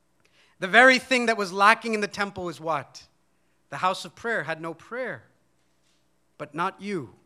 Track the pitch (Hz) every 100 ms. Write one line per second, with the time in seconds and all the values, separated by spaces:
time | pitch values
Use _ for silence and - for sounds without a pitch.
0 | _ _ _ _ _ _ 185 208 262 254
1 | - 254 233 220 196 196 202 226 233 220
2 | 202 - 202 190 180 156 160 151 127 -
3 | - _ _ _ _ _ _ 143 180 185
4 | 180 - 233 214 147 160 165 156 - 233
5 | 240 135 - _ _ _ _ _ _ _
6 | _ _ _ - 147 147 185 190 196 190
7 | 113 -